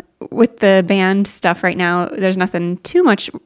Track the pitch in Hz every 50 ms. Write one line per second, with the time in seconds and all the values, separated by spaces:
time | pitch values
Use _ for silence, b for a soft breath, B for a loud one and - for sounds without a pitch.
0 | - _ _ - - - - - 233 - - - 220 196 196 190 180 170 196 196
1 | 190 185 196 196 196 - - - - 175 175 - - 180 175 180 180 175 175 180
2 | 175 - - - 190 185 190 190 180 180 - 170 175 175 180 - - - - 349
3 | 359 277 202 - - - - - _